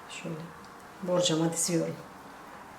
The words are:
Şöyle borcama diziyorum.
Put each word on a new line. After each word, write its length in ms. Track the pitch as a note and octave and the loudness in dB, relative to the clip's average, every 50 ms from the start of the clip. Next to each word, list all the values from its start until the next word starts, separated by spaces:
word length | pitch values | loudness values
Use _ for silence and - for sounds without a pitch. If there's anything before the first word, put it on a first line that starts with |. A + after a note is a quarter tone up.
| - - | -14 -12
Şöyle 260 | - - - E3 E3 D#3 E3 - - - - - - - - - - - - | -12 -8 -6 -6 -6 -6 -8 -10 -12 -14 -16 -16 -16 -16 -16 -16 -12 -6 0
borcama 500 | F3 F3+ E3+ - - D#3+ D#3 E3 E3+ E3 | 4 6 6 6 6 6 6 6 4 4
diziyorum. 440 | - - - F3 E3 D#3+ E3 E3 - - - - - - - - - - - - - - - - | 2 2 4 4 4 4 2 0 -4 -10 -14 -16 -16 -16 -16 -16 -16 -16 -14 -14 -14 -14 -16 -16